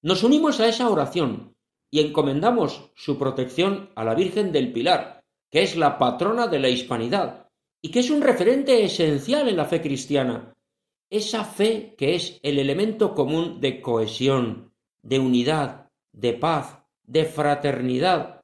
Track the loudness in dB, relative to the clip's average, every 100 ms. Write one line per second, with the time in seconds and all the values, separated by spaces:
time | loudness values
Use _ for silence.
0 | 0 2 4 4 4 2 2 2 0 2
1 | 0 -2 -2 -4 -12 _ _ _ _ 0
2 | 2 2 0 2 2 2 0 -4 -18 _
3 | -6 -2 -2 -2 -6 0 0 -2 -8 -6
4 | -2 0 0 0 0 0 -2 -2 0 0
5 | -2 -16 _ _ _ 0 0 2 0 2
6 | 0 0 -2 0 -2 0 0 0 -4 -4
7 | -2 -2 -2 -8 _ _ _ _ -4 0
8 | 2 2 2 4 2 2 2 2 2 2
9 | 0 0 0 0 0 0 0 -2 -2 -6
10 | -2 0 0 -4 -10 _ _ _ _ _
11 | _ -6 -4 -4 -6 0 0 0 -6 -4
12 | 0 0 -4 -6 -2 0 0 0 -2 0
13 | 0 2 0 0 -2 -2 -4 -4 -2 0
14 | -2 0 0 2 0 -6 -14 _ _ _
15 | -2 0 2 2 2 0 -4 -8 -20 _
16 | _ -4 -2 0 0 0 -4 -16 _ _
17 | _ 0 0 0 0 0 0 -2 -2 0
18 | 0 0 -2 -14